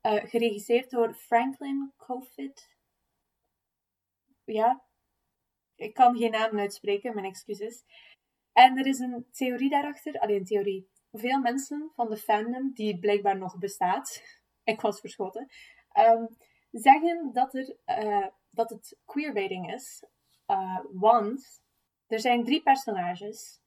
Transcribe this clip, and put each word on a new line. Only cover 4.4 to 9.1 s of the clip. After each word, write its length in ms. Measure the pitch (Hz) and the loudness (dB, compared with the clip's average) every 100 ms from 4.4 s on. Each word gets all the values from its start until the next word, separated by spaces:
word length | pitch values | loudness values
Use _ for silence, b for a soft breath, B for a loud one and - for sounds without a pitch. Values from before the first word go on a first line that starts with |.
Ja. 400 | - 214 226 262 _ _ _ _ _ _ _ _ _ | -8 0 2 0 _ _ _ _ _ _ _ _ _
Ik 200 | _ 214 | _ -12
kan 220 | - 247 240 | 4 4 6
geen 140 | 226 | 0
namen 300 | 214 226 214 | 0 0 -2
uitspreken, 540 | 202 - 208 202 247 | -4 -6 -4 -4 -4
mijn 120 | 214 190 | -6 -8
excuses. 580 | 190 - 202 214 240 _ B B B _ _ _ | -12 -14 -10 -10 -12 _ B B B _ _ _
En 260 | - 254 262 | 8 8 8
er 80 | 269 | 0
is 120 | 269 | -2
een 280 | 247 | -4